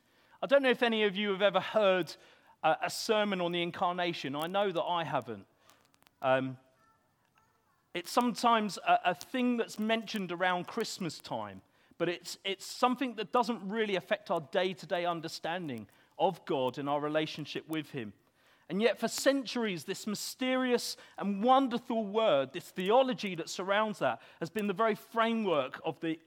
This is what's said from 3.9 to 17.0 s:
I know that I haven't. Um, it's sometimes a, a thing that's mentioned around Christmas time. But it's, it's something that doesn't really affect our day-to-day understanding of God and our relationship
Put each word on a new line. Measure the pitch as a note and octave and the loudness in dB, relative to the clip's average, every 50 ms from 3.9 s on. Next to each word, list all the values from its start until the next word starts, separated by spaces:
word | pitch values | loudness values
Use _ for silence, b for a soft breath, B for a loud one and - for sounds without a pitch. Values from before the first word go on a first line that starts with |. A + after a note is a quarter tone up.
| F3 F3+ F3 F3 E3 - - C#3 C3+ | 0 0 -2 -2 -2 -4 -4 -6 -4
I | D3 D#3+ E3+ | -4 -4 -2
know | F#3+ G3 G#3 G3 | 0 0 0 0
that | E3+ E3 - | 0 -2 -2
I | D#3 F3 E3+ E3 | 0 0 -2 -2
haven't. | D3 D3+ C3 A#2 B2 A2 G2 F#2+ _ _ b b b b b b b b b _ _ _ - | -2 -2 -4 -4 -4 -10 -12 -12 _ _ b b b b b b b b b _ _ _ -4
Um, | D3 C3 C3 C3 C3 C3 C3 - _ _ _ _ _ _ _ _ _ _ _ _ _ _ _ _ _ _ _ _ _ _ _ _ _ _ - | 2 2 2 2 2 -2 -8 -12 _ _ _ _ _ _ _ _ _ _ _ _ _ _ _ _ _ _ _ _ _ _ _ _ _ _ -8
it's | F3 F3 - | -8 -6 -2
sometimes | - C4 A#3+ B3 F#3 - - A#3+ A#3 A3 G#3+ G#3 E3 - - | 2 2 2 2 2 2 2 4 4 4 2 0 -4 -2 2
a, | E3+ F3+ - - | 4 4 4 4
a | F3+ F3 | 2 -2
thing | - - - - B3+ B3 B3 A#3+ | -2 -4 -6 -2 0 0 2 2
that's | A#3 G3+ - - - | 0 -2 -4 -4 -4
mentioned | G#3+ A3 A3+ A3+ G#3+ F#3 - G#3 F#3+ E3+ F3 | -2 0 0 0 -2 -4 -6 -6 -4 -4 -2
around | E3+ F#3 F3+ F3+ F3+ E3 - | 0 0 2 2 0 -2 -4
Christmas | - A#3 G#3+ - - - F#3+ D#3 - - | -4 -4 -4 -4 -4 -6 -6 -6 -6 -8
time. | - - C3+ A2+ G#2+ G2+ G2 F#2+ - b b b b b b b | -10 -8 -6 -6 -6 -8 -10 -14 -18 b b b b b b b
But | E3+ E3+ | -2 -2
it's, | F3 - - - - - - | -2 -4 -8 -12 -12 -10 -6
it's | G3 F#3+ - - | -8 -8 -8 -8
something | - - - B3+ B3 B3 - C#4+ B3 A3 | -12 -6 0 0 2 2 0 -4 -4 -4
that | G#3+ G#3 - | -6 -6 0
doesn't | - B3 A3+ G3+ A#3 F3 F#3+ F#3+ | 2 2 2 2 -2 -6 -4 -4
really | G#3+ A3+ A3 G#3 F#3+ | -2 -2 -2 0 -2
affect | F3 - - G#3+ - - - | -2 -2 -2 -4 -4 -2 -2
our | F#3 E3 D3+ - | -4 -4 -2 -2
day-to-day | - F#3+ F#3 F#3+ F#3 - - D#3 F#3+ F3 E3+ | 0 0 0 0 -2 -6 -8 -4 -4 -2 -2
understanding | F3 E3+ E3 D3+ D#3+ - - - D#3+ E3+ F#3 F3 D3 B2 A2+ G#2 - b b b b b b | -2 -2 -4 -6 -8 -10 -8 -6 -6 -6 -4 -6 -6 -8 -8 -10 -14 b b b b b b
of | D#3 F#3+ F3 - - | 0 0 0 -2 -4
God | - E3 C3+ B2+ B2+ A#2+ D3+ | -2 0 0 0 0 -2 -2
and | C3+ C#3+ | -4 -2
our | D3 | -2
relationship | D3 | -2